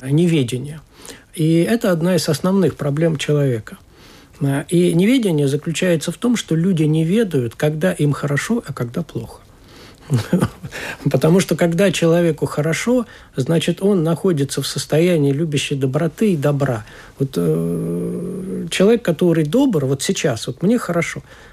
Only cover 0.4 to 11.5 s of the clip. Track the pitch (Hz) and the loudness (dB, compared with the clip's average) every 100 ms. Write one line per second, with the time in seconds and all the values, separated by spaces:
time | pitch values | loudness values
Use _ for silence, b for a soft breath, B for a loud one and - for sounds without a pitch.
0.4 | 117 127 143 156 - B B B - - | 0 -4 -8 -14 -18 B B B -16 -2
1.4 | 160 165 190 233 214 170 175 180 165 147 | 2 4 2 2 0 0 2 0 0 0
2.4 | 185 196 165 - 143 143 165 147 - 147 | 0 2 2 0 -4 0 0 0 0 0
3.4 | 139 117 - - - B B B B - | 2 -2 -6 -16 -20 B B B B -4
4.4 | 139 139 139 170 175 165 202 269 208 151 | -2 -2 0 2 4 4 4 4 2 2
5.4 | 143 143 170 156 185 165 - 165 247 226 | 2 0 -4 -2 0 0 -2 -4 -2 -2
6.4 | - 160 185 165 151 156 160 214 214 151 | 0 0 2 2 2 2 2 2 0 0
7.4 | 120 - 151 156 185 175 147 135 143 139 | -2 -2 -2 0 -2 0 0 0 -2 -2
8.4 | - 233 - - 120 151 165 - 113 - | -2 -4 -4 -8 -6 -6 -8 -8 -10 -14
9.4 | - - B B B B - 131 - 180 | -20 -20 B B B B -4 -2 0 0
10.4 | - - - B B B 147 139 160 185 | 0 -4 -16 B B B -2 2 4 4
11.4 | 170 | 2